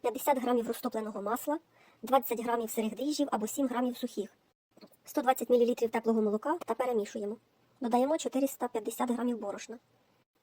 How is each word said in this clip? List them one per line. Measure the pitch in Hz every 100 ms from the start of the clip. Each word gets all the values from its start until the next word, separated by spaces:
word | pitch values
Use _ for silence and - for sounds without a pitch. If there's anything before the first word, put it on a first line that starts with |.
П'ятдесят | 240 254 - 277
грамів | 240 247 233
розтопленого | 233 247 220 214 208
масла, | 202 233 - 302 _ _ - _
двадцять | 220 262 247 226
грамів | 233 233 226
сирих | - 220 226
дріжджів | 269 302 285
або | 220 214
сім | - 269
грамів | 240 247 240
сухих. | 247 - 190 _ _ _ _ - - _
Сто | - -
двадцять | 254 262 233
мілілітрів | 247 233 240 233
теплого | 233 220 220
молока | 214 214 294 339 -
та |
перемішуємо. | - 508 233 202 233 202 233 _ _ _ _
Додаємо | 247 240 269 320
чотириста | - 262 269 - 247
п'ятдесят | 226 214 226 247
грамів | 240 240 233
борошна. | 202 202 - 226 _ _ _ _ _ _